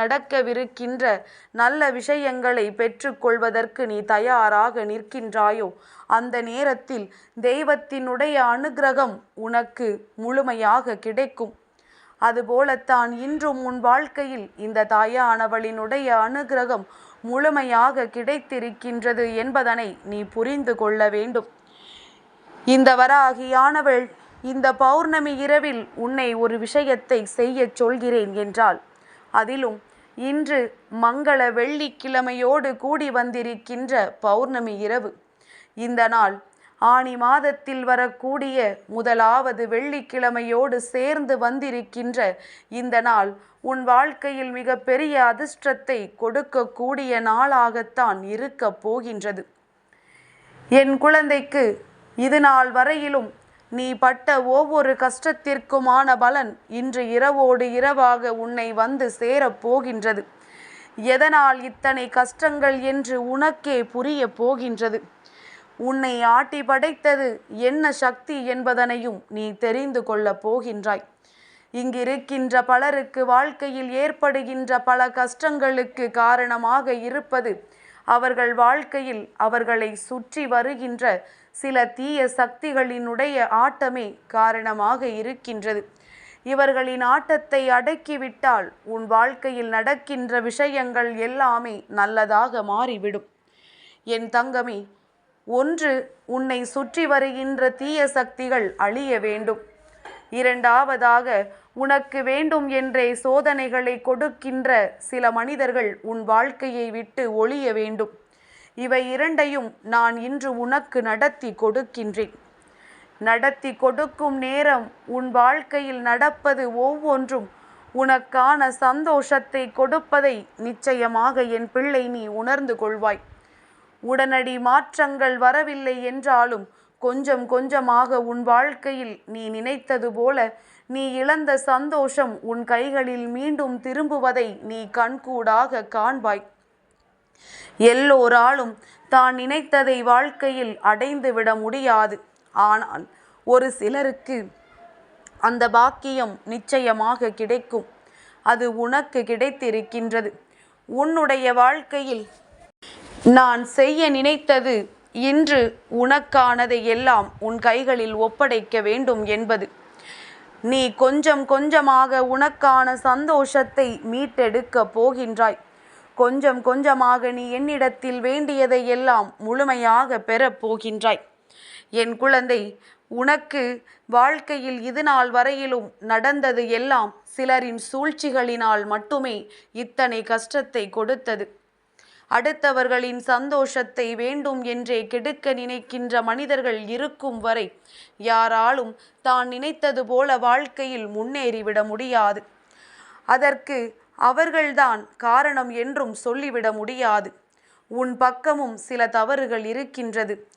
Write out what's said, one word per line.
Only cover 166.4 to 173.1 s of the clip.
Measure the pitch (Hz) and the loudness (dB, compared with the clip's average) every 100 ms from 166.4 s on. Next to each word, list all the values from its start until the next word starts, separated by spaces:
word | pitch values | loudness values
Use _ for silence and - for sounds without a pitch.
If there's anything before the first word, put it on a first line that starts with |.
| 285 247 | 2 2
கொஞ்சமாக | 247 262 285 262 247 247 247 247 | 2 2 4 6 6 6 2 -4
நீ | 247 247 | -6 -4
என்னிடத்தில் | 285 285 262 254 262 247 | -2 0 0 -2 -6 -2
வேண்டியதை | 247 285 294 277 254 254 247 | 0 0 0 2 4 2 2
எல்லாம் | 247 262 226 196 - | 0 2 2 0 -6
முழுமையாக | 220 254 277 247 226 233 262 226 220 | -4 0 0 2 4 4 2 -2 0
பெறப் | 226 254 - | 2 2 0
போகின்றாய். | 220 220 226 214 226 196 - _ _ _ - - _ 226 | -4 -4 -6 -2 0 0 -4 _ _ _ -20 -20 _ -2
என் | 233 233 | -2 0
குழந்தை, | 269 262 247 240 208 - _ _ - | 2 2 2 -2 -4 -14 _ _ -12